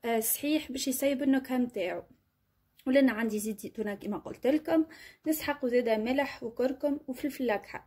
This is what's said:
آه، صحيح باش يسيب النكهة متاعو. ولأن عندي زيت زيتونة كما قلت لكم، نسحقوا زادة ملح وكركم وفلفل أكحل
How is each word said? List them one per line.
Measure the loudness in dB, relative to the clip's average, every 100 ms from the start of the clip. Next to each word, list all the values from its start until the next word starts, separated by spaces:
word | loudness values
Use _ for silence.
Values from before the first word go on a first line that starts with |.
| 0
آه، | 0
صحيح | 0 -2 2 0 0
باش | -4 -2
يسيب | 0 0 2
النكهة | 2 2 2 0
متاعو. | 0 -2 -4 -4 -10 -20 _ _ _ _ _ _ 2
ولأن | 6 6
عندي | 4 -2 -2
زيت | -4 -6
زيتونة | -10 -6 -6
كما | -4 -6 -8
قلت | -8 -2 0
لكم، | 2 2 2 2 -4 -20 -10 -2
نسحقوا | -2 -2 -2 2
زادة | 2 2 0
ملح | 2 0 0 -4
وكركم | -10 -2 -2 0 -2 -2 -6
وفلفل | -6 -6 -2 0
أكحل | -2 -4 -16